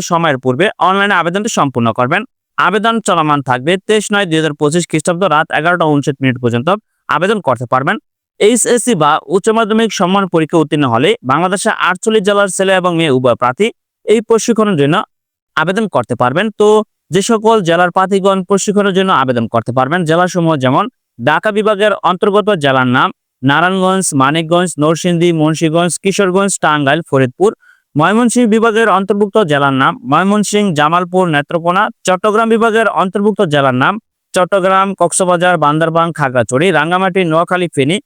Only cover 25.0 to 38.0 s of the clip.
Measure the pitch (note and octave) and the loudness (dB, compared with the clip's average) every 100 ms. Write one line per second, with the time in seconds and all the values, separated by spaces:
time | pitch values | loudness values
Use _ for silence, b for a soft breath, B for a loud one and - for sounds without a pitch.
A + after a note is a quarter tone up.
25 | F3+ F3 F3 E3 D3+ D#3 D#3+ D#3+ F3 - | 0 0 0 2 0 0 0 0 -2 -2
26 | F#3+ F#3+ G3 F3+ G3 - D#3+ D3+ C#3 D#3 | -4 0 0 0 0 0 0 0 0 0
27 | E3+ C3+ B2+ - F#3+ - b b b C#3+ | 0 0 0 0 -2 -2 b b b -2
28 | D#3+ G#3+ B3 B3 A#3+ G#3 A3+ G#3+ A3+ F#3+ | 2 2 2 2 2 2 2 2 2 0
29 | G3 G3+ G#3 A3 F#3 C#3+ C#3 C3 C#3+ F3 | 0 -2 0 0 0 2 2 2 0 -2
30 | A#2+ D3+ F#3+ G#3 G3 G#3 G#3 D3 D3 E3+ | -2 0 2 0 0 0 0 0 0 0
31 | F3+ F3+ F3+ D3 D3 E3+ E3+ F3+ A3 - | 0 -2 0 0 -2 -4 -2 0 -2 -4
32 | - F#3 G#3+ G#3+ A3+ A3+ A3+ G#3+ G#3+ D3+ | -2 -2 0 0 2 2 2 2 0 0
33 | F#3 G#3 G3+ G3 F#3+ D3 C#3 B2+ D3 G3+ | -2 0 -2 0 0 2 2 2 0 -2
34 | - _ _ - F3+ G3+ F#3 F#3+ G3 F#3+ | -8 _ _ -2 0 0 2 2 0 0
35 | F3 - F#3 F3 F3+ F3 D3 D#3 D#3+ E3 | -2 0 0 2 2 2 0 0 0 0
36 | E3+ D#3 C#3 B2 A2+ B2+ F3+ D#3 D3+ F3+ | -2 -2 -2 0 0 0 2 0 0 0
37 | F#3+ F#3 F3+ D#3 F3 F3+ F3 - C3+ F#3 | -2 0 0 0 0 -2 -2 -2 -2 -2